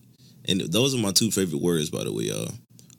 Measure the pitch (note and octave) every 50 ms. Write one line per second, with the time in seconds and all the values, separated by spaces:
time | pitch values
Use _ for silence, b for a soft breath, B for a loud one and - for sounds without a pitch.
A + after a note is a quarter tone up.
0 | - - _ b b b b b b - - F#2 C2+ - F2 A2 C3 C#3 C3 A#2+
1 | G#2+ G2 F#2 - A#2 G2+ - G2+ F#2+ E2+ D2+ C#2+ E2 F2 E2+ D#2+ D2+ - - G1+
2 | G#1 - G#1 G#1 A1 G#1 G#1 G#1 A1 - - - - _ - - - - -